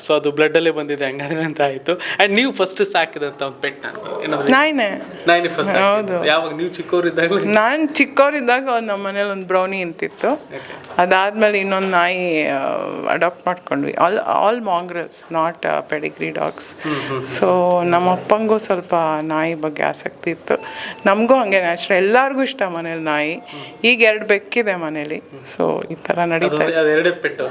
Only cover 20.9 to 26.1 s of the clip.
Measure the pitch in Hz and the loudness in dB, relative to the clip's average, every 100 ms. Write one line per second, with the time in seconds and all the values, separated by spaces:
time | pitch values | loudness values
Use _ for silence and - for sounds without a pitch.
20.9 | - 202 208 233 262 214 196 175 170 - | -4 -2 2 4 2 4 2 2 0 0
21.9 | 185 196 240 269 269 262 - 190 170 165 | 2 4 4 2 0 -2 -2 -4 -4 -6
22.9 | 165 160 151 151 170 - - - - 226 | -6 -2 -2 -2 -6 -10 -16 -16 0 2
23.9 | 247 220 214 202 202 - 240 214 180 156 | 6 4 4 2 0 2 0 0 -2 -4
24.9 | 151 147 156 - 139 - - 165 156 - | -6 -6 -8 -10 -16 -10 -2 0 0 -4
25.9 | 165 - | -6 -2